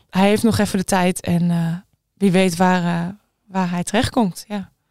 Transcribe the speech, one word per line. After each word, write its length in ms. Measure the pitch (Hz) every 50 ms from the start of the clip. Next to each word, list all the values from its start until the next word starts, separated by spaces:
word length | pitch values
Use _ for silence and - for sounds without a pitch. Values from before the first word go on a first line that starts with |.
| _ _
Hij 180 | - 185 196 202
heeft 140 | 208 214
nog 160 | - 226 202 214
even 200 | 208 185 - 190
de 60 | 185
tijd. 360 | - 202 185 180 185 180 -
En, 300 | - - 175 170 175 175
eh, 60 | 170 170 165 165 165 180 - _ _ _ _ _ _
wie 160 | - 196 202
weet 260 | 170 190 190 185 165
waar, 260 | 170 185 185 185 180 170
eh, 240 | 175 175 170 170 180 202 - _ _ _ _ _ 208
waar 220 | 185 190 185 175
hij 120 | 175 175
terechtkomt, 640 | 175 - - 214 - - - 262 220 180 - - - -
ja. 220 | 208 202 185 - _ _ _ _